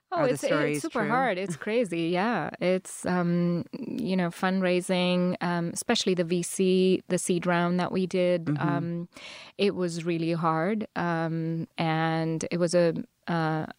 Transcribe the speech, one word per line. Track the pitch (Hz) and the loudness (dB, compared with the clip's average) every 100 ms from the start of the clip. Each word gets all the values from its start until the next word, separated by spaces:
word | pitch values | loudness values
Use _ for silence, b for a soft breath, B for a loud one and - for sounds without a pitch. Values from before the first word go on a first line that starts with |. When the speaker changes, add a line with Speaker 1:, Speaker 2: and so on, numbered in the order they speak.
| - | -6
Speaker 1:
Oh, | 349 | 0
Speaker 2:
Are | 262 | 0
the | |
Speaker 1:
it's, | - | 0
it's | - | 0
Speaker 2:
stories | 156 294 147 | 2 2 -2
Speaker 1:
super | 330 247 | -4 -2
Speaker 2:
true? | 202 | 0
Speaker 1:
hard. | 262 262 180 | 2 0 0
It's | 196 | -4
crazy. | 160 208 233 196 170 165 | -6 -2 0 0 0 0
Yeah. | 175 220 208 151 - | 0 0 0 -4 -2
It's, | 180 185 - - - | 0 0 -2 -8 -2
um, | 180 175 175 175 170 - - | 0 2 2 2 0 -4 -10
you | - - 180 190 | -6 -4 0 0
know, | 170 | 0
fundraising, | - 185 190 180 180 180 180 180 180 180 - | 0 0 2 2 2 2 0 2 2 2 0
um, | 175 175 170 | -2 0 -2
especially | - - 240 196 | -4 -2 0 2
the | 180 | 0
V | 165 180 | 2 0
C, | 175 - 185 185 185 185 - | -2 0 4 4 4 2 0
the | 180 | -2
seed | - 175 180 | 0 0 2
round | 175 175 180 | 2 2 0
that | 175 | 0
we | 190 180 | -2 -2
did. | 185 180 175 165 | 0 2 2 0
Speaker 2:
Mm-hmm. | 151 170 | 0 0
Speaker 1:
Um, | 170 170 170 175 B B B B - | 0 -2 -6 -8 B B B B -2
it | 202 180 | 0 0
was | 175 165 | -2 -2
really | 165 165 165 | -2 -2 0
hard. | 165 165 160 175 220 214 - | 0 0 2 0 -2 -4 -4
Um, | 175 165 165 165 160 165 - - | -2 -2 -2 -2 -2 -4 -6 -4
and | 165 160 160 160 165 160 - | 0 0 0 0 -2 -2 -2
it | 175 | 0
was | 175 | 2
a, | 175 170 165 - _ - | 4 4 0 -8 _ -4
uh, | 170 160 156 - | -2 0 -2 -6